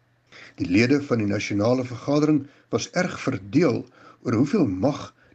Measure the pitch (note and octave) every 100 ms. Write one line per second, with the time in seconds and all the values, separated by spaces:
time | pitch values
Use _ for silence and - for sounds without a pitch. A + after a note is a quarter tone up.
0 | _ _ _ - - - E2+ F#2+ A#2+ C#3+
1 | - A#2 G2+ G#2 - G#2 A2 C3 B2 A2+
2 | - D3 D3+ D3+ - _ _ A2+ - F3+
3 | F#3 - - G2+ G2 B2 E3 A2+ - _
4 | - - - A2 C#3+ G#3+ B2 F#2 B2+ -
5 | - - _